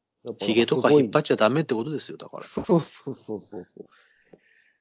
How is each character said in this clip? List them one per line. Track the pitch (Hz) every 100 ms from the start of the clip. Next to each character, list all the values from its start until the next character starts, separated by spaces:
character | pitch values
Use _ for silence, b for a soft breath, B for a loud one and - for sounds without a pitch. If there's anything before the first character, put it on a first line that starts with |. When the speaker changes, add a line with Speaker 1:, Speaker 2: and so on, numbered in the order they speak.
| _ _ 120
Speaker 1:
や |
っ | 110
ぱ、 | 101
Speaker 2:
ひ |
げ | 110 113
と | 127
か | 131
引 | 147 117
っ |
張 | 151
っ |
ち | -
ゃ | 131
ダ | 110
メ | 143
っ |
て | 156 110
こ | 131
と |
で | 147
す | -
よ、 | -
だ | -
か | -
ら。 | -
Speaker 1:
そ | -
う | -
そ | 170
う |
そ | - - - 117 - 104
う |
そ | - 104
う |
そ | - - - b b b b b b b b b